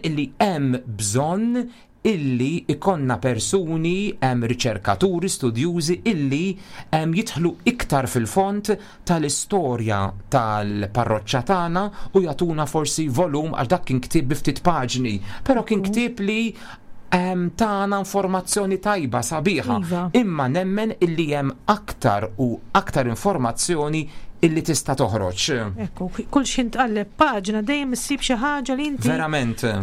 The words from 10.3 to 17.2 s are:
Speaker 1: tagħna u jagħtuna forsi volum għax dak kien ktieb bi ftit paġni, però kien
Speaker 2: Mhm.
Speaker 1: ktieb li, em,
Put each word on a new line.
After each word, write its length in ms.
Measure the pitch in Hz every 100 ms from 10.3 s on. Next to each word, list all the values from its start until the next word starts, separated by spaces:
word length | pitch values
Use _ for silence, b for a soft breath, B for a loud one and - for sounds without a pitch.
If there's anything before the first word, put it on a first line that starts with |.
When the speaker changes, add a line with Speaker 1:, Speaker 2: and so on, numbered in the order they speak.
| 131 110 104 104 104 101 120 113 107 101 131
Speaker 1:
tagħna 400 | 120 190 170 175 202 B B
u 80 | 196
jagħtuna 460 | 170 143 175 156 147
forsi 400 | 156 147 - 156
volum 440 | 123 180 143 160
għax 140 | - 123
dak 180 | 180 -
kien 140 | 127
ktieb 260 | - 160 131
bi 80 | 151
ftit 260 | 151 139
paġni, 580 | 180 156 123 123 120 101 B B
però 220 | - 247 220
kien 140 | 208
Speaker 2:
Mhm. 100 | 190
Speaker 1:
ktieb 280 | 214 240 240
li, 360 | 202 214 226 B B B - - -
em, 380 | 180